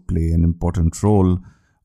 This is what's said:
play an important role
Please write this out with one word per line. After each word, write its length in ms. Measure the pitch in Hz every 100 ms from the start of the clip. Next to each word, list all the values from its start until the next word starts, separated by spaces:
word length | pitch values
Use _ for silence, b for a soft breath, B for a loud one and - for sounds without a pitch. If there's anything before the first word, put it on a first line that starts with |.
| -
play 220 | 85 82
an 120 | 82
important 580 | 85 82 87 90 85 -
role 360 | 101 104 92 90 B B B B